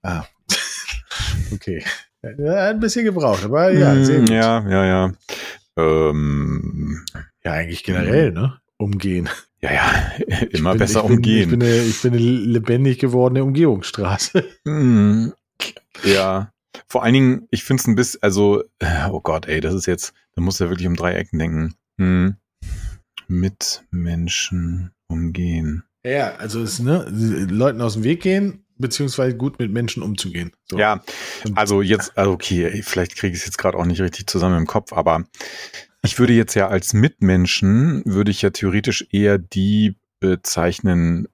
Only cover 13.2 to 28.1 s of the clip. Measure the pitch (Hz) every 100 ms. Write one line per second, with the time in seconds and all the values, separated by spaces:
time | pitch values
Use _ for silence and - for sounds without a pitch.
13.2 | 123 131 135 139 165 101 - - 92 101
14.2 | - 185 - - - 151 131 113 104 107
15.2 | 113 - _ _ - - _ - 98 98
16.2 | 95 95 104 _ _ - _ 127 113 131
17.2 | 131 127 - 120 - 131 - 110 120 -
18.2 | 107 98 104 101 - _ - 82 95 92
19.2 | - 80 - 78 80 92 90 87 - _
20.2 | _ - 90 95 87 90 90 85 87 90
21.2 | - - 82 80 80 - _ - 92 90
22.2 | 92 101 _ _ - - - - _ -
23.2 | _ 90 95 98 - - _ 90 85 85
24.2 | 85 - - 90 85 90 90 _ _ 82
25.2 | 85 87 87 82 78 78 - _ 123 139
26.2 | 117 - 110 110 113 92 123 175 - 104
27.2 | 113 80 95 101 131 117 120 107 110